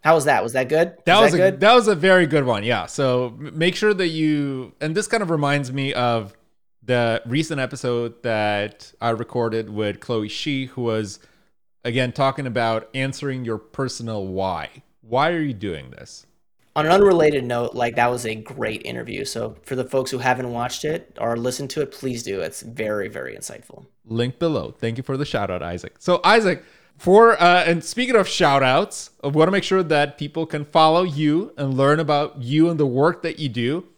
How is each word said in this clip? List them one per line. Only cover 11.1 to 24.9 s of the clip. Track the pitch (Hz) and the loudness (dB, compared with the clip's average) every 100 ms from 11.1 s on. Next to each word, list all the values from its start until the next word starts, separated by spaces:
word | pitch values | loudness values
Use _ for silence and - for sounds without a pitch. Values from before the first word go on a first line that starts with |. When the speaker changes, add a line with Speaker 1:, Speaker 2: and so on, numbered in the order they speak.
| - _ _ _ _ _ _ | -12 _ _ _ _ _ _
Speaker 2:
again, | 123 120 123 | -4 -2 -2
talking | - 135 131 131 | 0 0 0 -6
about | 120 113 113 - | -2 0 -2 -4
answering | 131 135 131 143 131 117 | -6 -6 -4 -8 -6 -6
your | 107 | -8
personal | - - 131 - 117 107 95 | -8 -6 -6 -6 -8 -6 -6
why. | 92 95 85 76 - _ _ | -4 -2 -4 -8 -16 _ _
Why | 110 123 156 | _ 0 2
are | 175 | 0
you | 147 | -4
doing | 107 101 80 65 | -6 -6 -8 -12
this? | - - - _ _ _ _ _ 151 | -20 -20 -20 _ _ _ _ _ -2
Speaker 1:
On | 156 | 4
an | |
unrelated | 185 202 175 151 147 120 | 6 6 6 4 2 -2
note, | 120 120 | -4 -4
like, | 120 120 117 | -2 -2 2
that | 120 | 0
was | 123 113 | 0 -6
a | 110 | -8
great | 107 120 110 110 135 | -10 -6 -6 -6 -8
interview. | 123 120 98 | -10 -8 -8
So | - 117 113 - | -8 -6 -8 -10
for | - 131 | -10 -8
the | 127 | -2
folks | 135 131 | -4 -4
who | 127 | -2
haven't | 127 127 123 | 0 0 -2
watched | 117 123 - | -6 -6 -6
it | 151 170 - - | -6 -6 -10 -6
or | 117 117 | -4 -2
listened | 123 123 139 | -4 -4 -8
to | 151 | -6
it, | 139 | -6
please | - 131 120 | -6 -8 -8
do. | 113 98 | -8 -6
It's | 82 - | -8 -10
very, | 113 117 107 104 98 | -14 -8 -4 -4 -6
very | 87 64 | -8 -12
insightful. | 55 - - - - - _ 110 | -12 -16 -16 -20 -20 -20 _ _
Speaker 2:
Link | 113 120 - | -4 -4 -2
below. | 165 139 65 - | -4 -2 -6 -8
Thank | 117 | -6